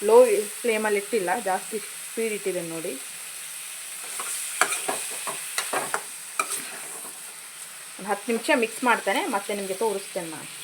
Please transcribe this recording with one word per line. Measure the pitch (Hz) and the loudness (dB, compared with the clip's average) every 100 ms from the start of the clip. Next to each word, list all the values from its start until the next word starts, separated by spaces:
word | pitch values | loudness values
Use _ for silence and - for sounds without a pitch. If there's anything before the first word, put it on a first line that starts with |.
| 208 | 10
ಲೋ | 233 254 208 208 - | 12 12 8 2 0
ಫ್ಲೇಮಲ್ಲಿ | 240 220 214 202 | 2 2 4 2
ಇಟ್ಟಿಲ್ಲ, | 202 226 175 220 196 | 2 0 2 2 2
ಜಾಸ್ತಿ | 185 - 220 - | 0 0 -6 -6
ಸ್ಪೀಡ್ | - - - 226 208 | -10 -8 -2 -2 0
ಇಟ್ಟಿದೆ | 196 175 170 | -2 -2 -2
ನೋಡಿ. | 165 160 269 - - - - - - - - - - - - - - - - - - - - - - - - - - - - - - - - - - - - - - - - - - - - - - - - - - | -4 -6 -6 -10 -12 -12 -10 -10 -10 -10 -10 -10 -10 -8 -6 -4 -4 -4 0 0 0 -2 -4 -4 -6 -6 -6 -4 -4 -2 -2 0 -2 -4 -12 -12 -4 -2 -2 -6 -10 -10 -10 -12 -12 -14 -14 -16 -14 -14 -14 -14 -10
ಒಂದು | 196 | -4
ಹತ್ತು | 202 - | -4 0
ನಿಮಿಷ | 226 226 285 | 0 4 4
ಮಿಕ್ಸ್ | 226 - 247 | 4 0 4
ಮಾಡ್ತೇನೆ, | 214 202 226 370 | 4 4 0 2
ಮತ್ತೆ | 208 - 202 | 0 0 -4
ನಿಮಗೆ | 196 185 | -2 0
ತೋರಿಸ್ತೇನೆ | 226 196 - 190 165 151 | 0 -2 -4 -6 -6 -8
ನಾನು. | 143 - | -10 -12